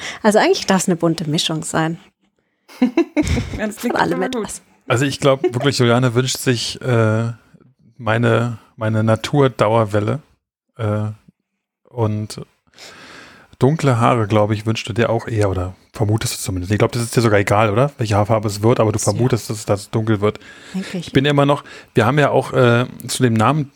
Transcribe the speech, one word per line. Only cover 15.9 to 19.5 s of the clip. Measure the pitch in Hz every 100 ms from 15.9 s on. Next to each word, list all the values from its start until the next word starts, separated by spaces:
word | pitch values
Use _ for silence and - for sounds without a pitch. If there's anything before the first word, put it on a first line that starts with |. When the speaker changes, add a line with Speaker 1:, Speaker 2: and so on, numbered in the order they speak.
Speaker 3:
vermutest | - 104 110 -
du | -
zumindest. | - 92 90
Ich | 104
glaub, | 120
das | 120
ist | 117 -
dir |
sogar | 113 101
egal, | 98 104 110
oder? | 101 147 -
Welche | 107 104
Haarfarbe | 104 110 107
es | 101
wird, | 110 127
aber | 107
du | 104
Speaker 1:
Ja. |
Speaker 3:
vermutest, | - 104 123 117
dass | -